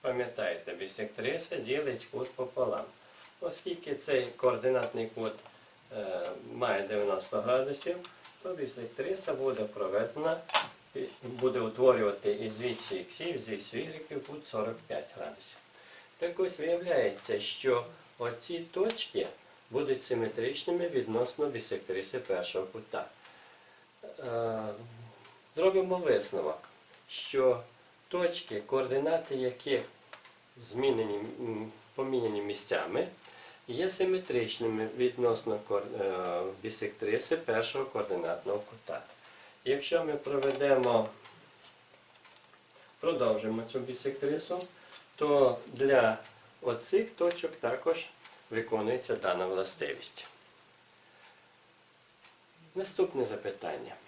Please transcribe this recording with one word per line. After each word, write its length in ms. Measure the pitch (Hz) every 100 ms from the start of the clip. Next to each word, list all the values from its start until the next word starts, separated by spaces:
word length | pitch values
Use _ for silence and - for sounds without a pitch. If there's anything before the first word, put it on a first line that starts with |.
пам'ятаєте, 720 | 123 123 113 - 95 85 -
бісектриса 800 | - 95 - 107 - 117 - -
ділить 520 | 147 113 139 143 113 -
кут 200 | 135 127
пополам. 540 | - 127 - - - - - - - - -
Оскільки 560 | 175 - 190 175 147
цей 300 | 135 - 131
координатний 840 | 120 - 127 113 127 127 117 117 113
кут, 260 | - 110 - - - - - - 110
е, 300 | 95 90 87 - 117
має 340 | 117 120 - -
дев'яносто 540 | 104 101 95 - 104
градусів, 540 | 104 127 135 143 170 180 175 - - -
то 100 | 180
бісектриса 800 | 160 135 - - - 147 190 -
буде 300 | 135 135 110
проведена, 760 | 104 104 92 104 113 147 160 170 - - - - -
і 40 | 139 127 -
буде 360 | 123 123 127 123
утворювати 720 | 110 117 127 117 104 95 104
із 300 | 104 110 110
вісі 340 | 123 113 -
іксів, 440 | 95 - - 165 139
з 100 | 110
вісі 300 | 101 - -
ігреків 480 | 160 156 - 143 -
кут 200 | 151 -
сорок 300 | 110 110 113 -
п'ять 220 | - -
градусів. 420 | - - - - - - - - - - -
Так 180 | 175 175
ось 200 | 180 -
виявляється, 800 | 160 170 175 143 107 - - 104
що 460 | - - 135 120 120 - - -
оці 420 | 120 117 - 170
точки 680 | 170 180 220 - - 196 - - - - -
будуть 340 | 123 135 127
симетричними 840 | - 117 113 120 120 - - 175 170
відносно 580 | 135 110 113 123 -
бісектриси 760 | 147 120 - 95 - 95 95 127
першого 460 | - 92 - 95
кута. 400 | 92 113 107 110 - - - - - - - - - -
Е, 560 | 104 - 123 117 117 110 107 104 117 - - - - - -
зробимо 400 | - 185 190 185
висновок, 640 | 180 156 107 - 92 76 - - - - - -
що 520 | - - 135 131 120 - - - - -
точки, 540 | 180 170 - - 104
координати 760 | - 135 127 135 151 165 -
яких 460 | 135 127 123 147 127 - - - - - - - 123
змінені, 520 | 113 113 135 113 110
м, 560 | 101 113 - 120 107 110 - -
поміняні 460 | - 135 127 113 104
місцями, 680 | 101 101 - - 85 117 180 - - - - - -
є 220 | 123 190
симетричними 960 | - 185 190 185 123 110 - 113 110 110 123
відносно 640 | 123 123 120 113 113 107 -
кор-, 340 | 101 98 104
е, 400 | 98 92 90 87 95 95
бісектриси 760 | 110 - 101 - 104 110 - 165
першого 480 | - 113 117 135
координатного 760 | 131 110 101 90 82 - 92 104
кута. 420 | - 113 - 80 - - - - - -
Якщо 380 | 127 139 - 165
ми 100 | 160
проведемо, 960 | 147 139 139 135 131 143 131 123 117 110 - - - - - - - - - - - - - - - - - - -
продовжимо 640 | - - 117 107 110 113
цю 160 | - 131
бісектрису, 880 | 120 123 135 135 139 160 - 180 180 - - - -
то 420 | - 151 143 127 - -
для 500 | 123 135 135 113 110 - - - -
оцих 500 | 127 117 - 196 226
точок 400 | - 175 - 160
також 540 | - 117 127 165 165 - - - - -
виконується 640 | 113 113 113 110 127 -
дана 300 | 110 95 87
властивість. 840 | 92 95 95 - 71 - - - - - - - - - - - - - - - - - - - - - _ _ - - _ - 160
Наступне 500 | 180 190 - 180 135
запитання. 720 | 110 107 - - 78 73 - -